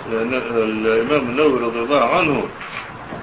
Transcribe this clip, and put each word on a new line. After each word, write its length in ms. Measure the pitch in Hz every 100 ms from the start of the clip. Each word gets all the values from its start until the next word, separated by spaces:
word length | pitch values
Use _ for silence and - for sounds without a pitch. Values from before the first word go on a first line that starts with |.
| 113
eh, 140 | 113 117
na-, 160 | 131
eh, 600 | 113 117 110 110 110 113 120
Imaamu 240 | 147 123
Nawawi 260 | 127 151 123
radiyallahu 460 | 120 117 117 143 120 170
anhu 220 | 160 127 92 - - - - - - -